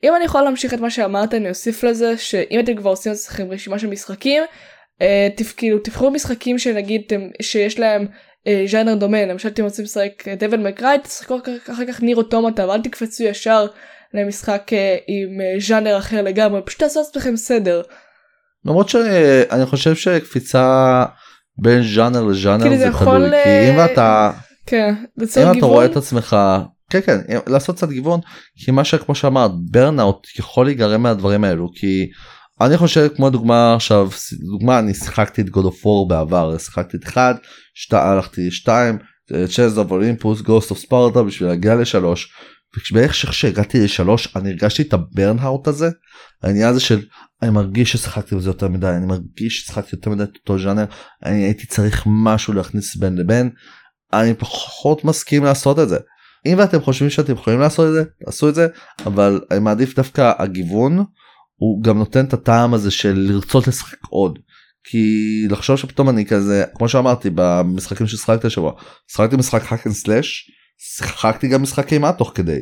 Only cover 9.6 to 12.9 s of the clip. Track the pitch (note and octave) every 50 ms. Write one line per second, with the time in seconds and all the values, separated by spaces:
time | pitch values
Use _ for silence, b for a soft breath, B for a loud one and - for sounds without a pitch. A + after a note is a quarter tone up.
9.6 | G#3+ G3+ G3+ - G#3 G#3 - G#3+ G3+ G3+ G3+ _ - G3 G3 F#3 G#3 G#3 A3+ A3+
10.6 | G#3+ G3 G3 G3+ A#3 B3+ C#4+ C#4+ C#4+ - - - - - B3+ B3+ B3 C4 B3 A#3+
11.6 | _ - A#3+ A#3 B3 B3 B3 - A#3+ A#3 A#3+ A#3 A3+ A3 - A3+ A3+ A3+ A3 A3
12.6 | F#3+ F#3 G3 A3 A3+ B3+